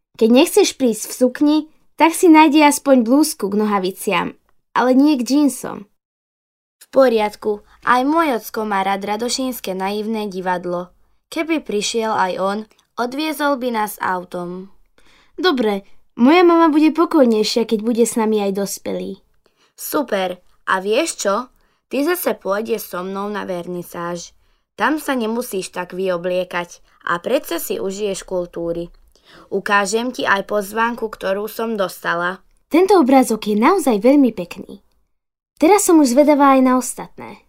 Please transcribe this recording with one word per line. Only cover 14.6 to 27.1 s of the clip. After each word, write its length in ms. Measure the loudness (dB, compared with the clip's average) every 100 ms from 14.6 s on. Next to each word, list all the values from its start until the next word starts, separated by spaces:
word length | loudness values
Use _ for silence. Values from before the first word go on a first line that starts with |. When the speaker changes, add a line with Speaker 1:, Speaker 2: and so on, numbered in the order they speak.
| -16 -20 _ _ _ _ _ -4
Speaker 1:
Dobre, 480 | -2 0 -2 -2 -8 -20 _
moja 320 | 2 4 6
mama 240 | 6 6 4
bude 220 | 4 2
pokojnejšia, 760 | 2 0 4 4 4 0 -2 0
keď 140 | -2
bude 220 | -2 0
s 160 | 0 2
nami 240 | 0 0
aj 80 | -2
dospelý. 720 | -4 -6 -8 -10 -8 -10 -14 _ _ _ _ _
Speaker 2:
Super, 680 | _ -6 -4 -2 -2 -4 -6 _ _ -4
a 160 | -2
vieš 400 | 0 0 -2 -4
čo? 120 | -2 -2 -4 _ _ _ -8
Ty 100 | -4
zase 320 | -2 -2 -2 -4
pôjdeš 560 | -4 -4 -4 -6 -6
so 80 | -10
mnou 320 | -8 -8 -8
na 160 | -8 -8
vernisáž. 880 | -8 -8 -10 -10 -10 -8 -10 -12 _ _ _ _ -4
Tam 240 | -2 -2
sa 160 | -4 -4
nemusíš 560 | -2 -4 -6 -8 -8
tak 240 | -10 -10 -6
vyobliekať 880 | -4 -4 -4 -4 -4 -6 -8 -14 _ _
a 80 | -8